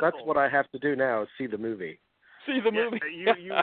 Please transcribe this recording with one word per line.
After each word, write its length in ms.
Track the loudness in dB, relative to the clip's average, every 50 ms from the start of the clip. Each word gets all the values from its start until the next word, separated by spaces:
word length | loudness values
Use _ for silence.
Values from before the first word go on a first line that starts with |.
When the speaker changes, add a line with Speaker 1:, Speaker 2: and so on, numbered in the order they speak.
Speaker 1:
tentacles. 260 | 0 0 0 -2 -2
Speaker 2:
what 100 | 0 2 2
I 100 | 2 4
have 200 | 2 2 0 0
to 80 | -4 -4
do 180 | -2 0 2
now 260 | 2 2 2 2 0
is 60 | -2 -4 -6
see 100 | -8 -6
the 120 | -6 -4 -4
movie. 420 | -4 -4 -4 -6 -8 -10 -12 -14 _ _ _ _ _ _ -20 -12 -4
Speaker 3:
See 120 | -2 0 2
the 140 | 2 2 2
Speaker 1:
Yeah, 100 | 2 0
Speaker 3:
movie. 140 | 0 -2 -4 -6 -6 -6
Speaker 1:
you, 200 | -2 2 0 0 0
you, 160 | -2 -4 0 0